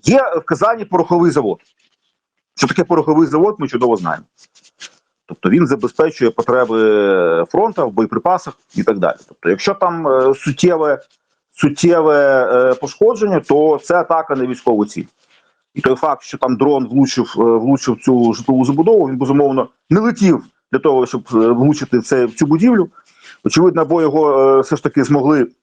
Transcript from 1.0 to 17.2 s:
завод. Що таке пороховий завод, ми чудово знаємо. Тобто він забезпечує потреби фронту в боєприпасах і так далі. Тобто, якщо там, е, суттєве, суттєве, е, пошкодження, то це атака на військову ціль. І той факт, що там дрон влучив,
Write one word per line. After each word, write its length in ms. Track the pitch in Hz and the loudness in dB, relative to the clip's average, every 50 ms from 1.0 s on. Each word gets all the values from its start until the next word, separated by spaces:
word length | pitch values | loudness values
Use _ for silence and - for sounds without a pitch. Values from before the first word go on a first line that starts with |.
| 165 - 175 175 175 170 | 0 0 0 0 2 2
завод. 260 | 139 147 135 104 87 - _ _ _ _ _ _ _ _ _ _ _ _ _ _ _ _ _ _ _ - | 0 0 -2 -2 -6 -6 _ _ _ _ _ _ _ _ _ _ _ _ _ _ _ _ _ _ _ -6
Що 100 | - 123 | -4 -4
таке 160 | - - 170 | -2 -4 -2
пороховий 440 | - 175 160 151 160 156 156 165 139 | 0 0 -2 0 0 2 2 2 2
завод, 280 | 139 151 175 208 208 - | 2 0 0 0 0 -4
ми 80 | 151 131 | -8 -6
чудово 280 | - 120 123 123 117 | -4 -2 0 0 0
знаємо. 300 | 98 90 82 78 - - _ _ _ - _ _ _ _ _ _ _ - - _ _ _ _ _ _ _ _ | 0 -2 -6 -8 -8 -10 _ _ _ -20 _ _ _ _ _ _ _ -20 -20 _ _ _ _ _ _ _ _
Тобто 220 | - _ - 92 | -20 _ -2 0
він 180 | 104 165 175 135 | 2 2 2 2
забезпечує 640 | 139 135 104 120 - - 156 160 151 - 127 113 | 0 -2 -4 -8 -2 -2 -2 -2 0 0 -2 -2
потреби 1120 | - - 117 - 123 127 127 110 113 113 110 110 107 104 101 98 98 92 87 85 82 82 85 - | -2 -2 -4 -2 0 0 0 0 0 0 2 2 2 2 2 2 2 2 0 0 0 0 -2 -2
фронту 380 | - - 208 226 196 - 151 120 | 0 -2 -2 0 -2 -4 -4 -4
в 40 | |
боєприпасах 600 | - - 113 202 - 220 - 170 185 175 - - - _ _ _ _ | -2 -2 -4 -2 -4 -4 -2 -2 -2 -2 -4 -10 -20 _ _ _ _
і 80 | - 98 | -4 -2
так 160 | - 110 98 | -2 -2 0
далі. 160 | 90 78 - - - _ | -2 -4 -4 -6 -12 _
Тобто, 220 | - _ - 85 | -20 _ -2 -2
якщо 240 | 95 95 - - 196 | -2 0 -2 -4 -2
там, 340 | 196 190 180 170 165 160 143 | -2 -2 -4 -2 -4 -2 0
е, 260 | 131 131 131 135 135 | 0 2 2 2 0
суттєве, 680 | 135 - 156 135 - - 180 175 160 156 151 143 131 - _ _ _ _ _ _ _ _ _ _ | 0 -4 -8 -4 0 0 0 0 0 0 -2 -2 -4 -6 _ _ _ _ _ _ _ _ _ _
суттєве, 960 | - - 143 143 - - 170 170 165 156 156 151 147 143 139 135 131 127 - 123 | -2 -2 -2 -2 0 0 2 2 2 2 2 2 2 2 2 2 2 0 0 0
е, 200 | 123 127 131 127 | 2 2 2 0
пошкодження, 680 | 127 - 123 - _ 208 220 247 214 214 208 190 160 | -2 -4 -12 -4 _ 0 0 2 0 -2 -2 -2 -2
то 400 | 131 - 143 147 151 156 151 143 - | 0 0 0 2 2 2 0 -2 -2
це 120 | - 175 | -2 -2
атака 400 | 180 160 - 165 160 156 - 147 | -2 0 0 -2 -2 -2 -4 -4
на 100 | 131 127 | -4 -4
військову 400 | 127 127 120 - - 117 104 104 | -6 -6 -4 -2 -2 0 0 -2
ціль. 180 | 104 - 90 - - _ _ _ _ _ _ _ _ _ _ _ _ _ | -4 -4 -12 -14 -14 _ _ _ _ _ _ _ _ _ _ _ _ _
І 80 | 143 | -4
той 140 | - 131 131 | 0 0 0
факт, 280 | - - 156 139 - - | 0 0 -4 -4 -4 -8
що 140 | - - - | -16 -8 -4
там 200 | - 127 127 107 | -2 -2 0 0
дрон 300 | 135 143 147 131 127 107 | 2 2 2 0 -2 -2
влучив, 460 | 117 139 139 - - - | 0 0 0 0 0 -4